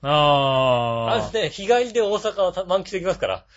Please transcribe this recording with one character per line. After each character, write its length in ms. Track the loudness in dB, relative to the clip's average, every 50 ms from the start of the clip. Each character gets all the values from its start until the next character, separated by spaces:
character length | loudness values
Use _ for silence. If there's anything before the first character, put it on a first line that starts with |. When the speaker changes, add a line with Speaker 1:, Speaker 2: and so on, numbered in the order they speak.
Speaker 1:
あ 1040 | -2 0 2 4 4 4 4 4 2 2 2 2 2 2 2 2 0 -2 -2 -2 -2 -2
ー。 40 |
Speaker 2:
あ 20 | -2
れ 40 | -2
で 40 | -2
す 80 | -2 -2
ね、 160 | -4 -4 -4
日 160 | -6 -6 0
帰 220 | 2 2 2 2 0
り 40 |
で 80 | 0 0
大 180 | 0 0 0 -2
阪 240 | -2 -4 -2 0 -2
を 80 | -2
た-、 120 | -2 -4 -2
満 180 | 0 -2 -2
喫 100 | -2 -4
で 80 | -8 -4
き 60 | -2
ま 60 | -2
す 60 | -2 -2
か 80 | -2
ら。 180 | -4 -4 -6 -8 _ _